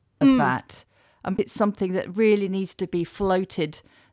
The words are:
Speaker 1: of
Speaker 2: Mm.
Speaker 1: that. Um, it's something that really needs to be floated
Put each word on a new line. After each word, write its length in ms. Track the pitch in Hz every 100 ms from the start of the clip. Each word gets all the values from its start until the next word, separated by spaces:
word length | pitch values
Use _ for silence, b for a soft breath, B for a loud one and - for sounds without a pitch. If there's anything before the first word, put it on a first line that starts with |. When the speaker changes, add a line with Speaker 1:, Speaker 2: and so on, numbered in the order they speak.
| _ -
Speaker 1:
of 80 | 277
Speaker 2:
Mm. 80 | 262
Speaker 1:
that. 480 | - 127 - - - _ _ _
Um, 120 | - 190
it's 160 | -
something 400 | - 208 - 185
that 200 | 185 -
really 360 | 185 220 208 196
needs 240 | 190 185
to 120 | - 180
be 180 | 175
floated 760 | 165 - 196 185 190 - 156 - - _ _